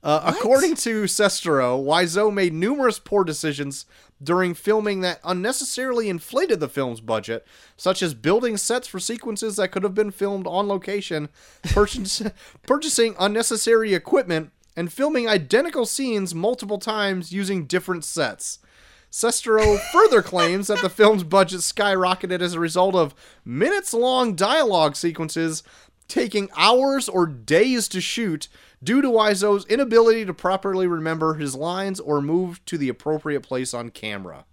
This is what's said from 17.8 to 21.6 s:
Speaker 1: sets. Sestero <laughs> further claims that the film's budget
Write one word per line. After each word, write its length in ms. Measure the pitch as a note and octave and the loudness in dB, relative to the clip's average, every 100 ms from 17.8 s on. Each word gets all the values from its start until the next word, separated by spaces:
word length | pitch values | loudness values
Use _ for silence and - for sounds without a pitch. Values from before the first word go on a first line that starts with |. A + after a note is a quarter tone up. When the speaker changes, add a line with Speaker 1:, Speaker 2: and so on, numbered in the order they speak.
| F3+ F3 - | -2 -6 -6
Speaker 1:
sets. 540 | - C3+ G2 - - _ _ _ _ _ | -2 -4 -4 -12 -12 _ _ _ _ _
Sestero 680 | - A3+ A#3 B3 A3 G#3+ G#3 | -4 -2 -2 2 4 4 2
<laughs> 120 | - | 2
further 300 | E4+ A4 A#3 | 6 6 6
claims 460 | - F3+ E3+ F#3 G3+ | 2 0 0 0 -2
that 140 | G#3 | 0
the 80 | G3 | -2
film's 340 | - G#3 G#3+ | 6 6 6
budget 380 | E3 F#3+ F#3 F3+ | 2 2 2 0